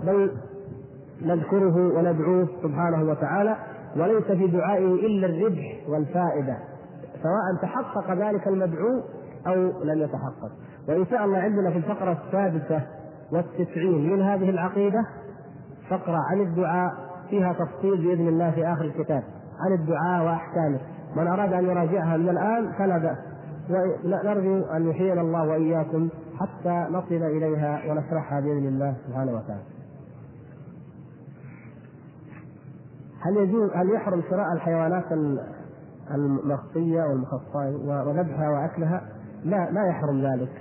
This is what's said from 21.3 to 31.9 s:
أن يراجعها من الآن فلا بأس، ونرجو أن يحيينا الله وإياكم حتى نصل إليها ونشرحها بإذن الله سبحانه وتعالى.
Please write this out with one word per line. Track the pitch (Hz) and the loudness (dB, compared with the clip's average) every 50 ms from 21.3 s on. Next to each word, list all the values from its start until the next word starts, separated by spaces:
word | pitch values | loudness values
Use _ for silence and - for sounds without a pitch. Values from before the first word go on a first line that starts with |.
| 180 190 208 196 185 | 2 2 2 2 2
أن | 180 180 | 2 2
يراجعها | 180 180 175 170 160 180 196 160 165 165 160 | 2 4 2 2 2 2 2 2 2 2 4
من | 170 180 | 4 4
الآن | 180 147 170 208 226 233 226 170 - - | 2 2 2 2 2 2 0 -2 0 0
فلا | 196 196 180 170 | 2 2 4 4
بأس، | 160 160 151 139 - - - - - - - - - - 175 185 180 190 165 - - | 2 2 0 -2 -8 -12 -14 -14 -12 -12 -12 -12 -4 0 2 2 2 2 0 0 0
ونرجو | 175 190 180 - 208 208 202 185 190 190 190 175 | 0 0 2 2 2 2 2 2 4 2 2 2
أن | - 156 160 165 165 | 0 0 2 2 2
يحيينا | 156 160 185 190 185 175 | 2 2 2 2 4 2
الله | 170 165 165 170 160 151 | 2 2 2 2 2 2
وإياكم | 160 156 160 156 165 160 156 156 160 160 165 165 - - - - - - | 2 4 4 4 4 2 2 2 2 2 2 2 0 -4 -14 -12 -6 -4
حتى | 185 202 - - - 175 175 175 165 - | -4 -4 -4 -4 -2 0 0 0 0 0
نصل | 165 185 180 - 170 165 165 | -2 -2 -2 0 0 0 2
إليها | 160 151 156 160 156 156 151 151 147 147 147 - 156 | 2 0 2 2 2 2 2 2 0 0 -2 -2 -2
ونشرحها | 151 151 143 - 170 160 143 - 143 143 | -2 -2 0 0 -2 -2 -2 -2 -2 0
بإذن | 139 147 147 143 139 139 | 0 0 0 0 0 0
الله | 135 135 139 139 135 123 - 131 | 0 0 0 0 -2 -4 -6 -6
سبحانه | 123 131 135 131 | -4 -2 -2 0
وتعالى. | 120 110 110 - 104 101 98 - - - - - - - - - - - - - - - - - - - - - - - - - - - - - - - - - - - - - - - - - - - - - | -2 -4 -4 -6 -8 -10 -10 -14 -18 -18 -18 -18 -18 -20 -20 -18 -18 -18 -18 -18 -18 -20 -20 -20 -18 -18 -18 -18 -18 -18 -18 -18 -18 -18 -18 -18 -18 -18 -18 -18 -18 -18 -18 -18 -18 -18 -18 -18 -18 -18 -20 -20